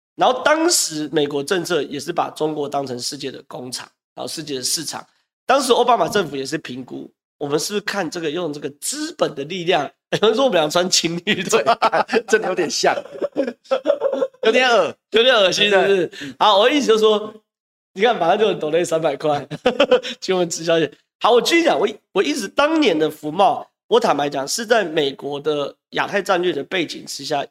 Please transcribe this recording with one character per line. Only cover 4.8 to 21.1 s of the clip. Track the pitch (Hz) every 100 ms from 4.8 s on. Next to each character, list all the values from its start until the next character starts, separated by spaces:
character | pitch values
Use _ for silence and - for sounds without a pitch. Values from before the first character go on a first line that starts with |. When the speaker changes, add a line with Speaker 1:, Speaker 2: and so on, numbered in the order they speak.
| 147
Speaker 1:
场。 | 127 - _ _ _ -
当 | 269
时 | 254
奥 | 233
巴 | 247 226
马 | 165
政 | 208 160
府 | 139
也 | 131
是 | 156
评 | - 127 127
估， | 135 139 _ _ _
我 | 143
们 | 151
是 | 160
不 | 208
是 |
看 | 202 202 156
这 | 175
个， | 160
用 | 170 170
这 | 147
个 | 147 -
资 | - 294 311 -
本 | 160 151
的 | 143
力 | 190 170
量， | 170 135 -
<laughs> | _ 170
有 | 214
人 | 240
说 | 269
我 |
们 | 175
俩 | 151
穿 | 175 180
情 | - 165 170 214
侣 | 180
装， | 185 220
Speaker 2:
对， | - 226 226 160 - 240
<laughs> | 196
真 | 214
的 | 190
有 | 180
点 | 147
像， | - 180 - - - - 285 247 - _ 269
<laughs> | - - 554 381 539 -
有 | 339
点 | 247 254
恶， | 226 143 - _
Speaker 1:
有 | 208
点 | 254 233
恶 | 185
心， | 170 208
是 | 190
不 | 175
是？ | 196 160
Speaker 2:
对。 | - 143 -
Speaker 1:
好， | 202 196
我 | 240
的 |
意 | 294
思 | 214
就 |
是 | 220
说， | 214 208 214 - _ _ _ _ _
你 | 185
看， | 233 196
马 | 165
上 | 202
就 | 214
有 |
抖 | 165 151
内 | 165
三 | 175 160
百 | 160 139
块， | 151 143 - 151 - 240
<laughs> | 269 247 - 240
请 | - 185
我 |
们 | 170
吃 | 165
宵 | 165 165
夜。 | 156 - _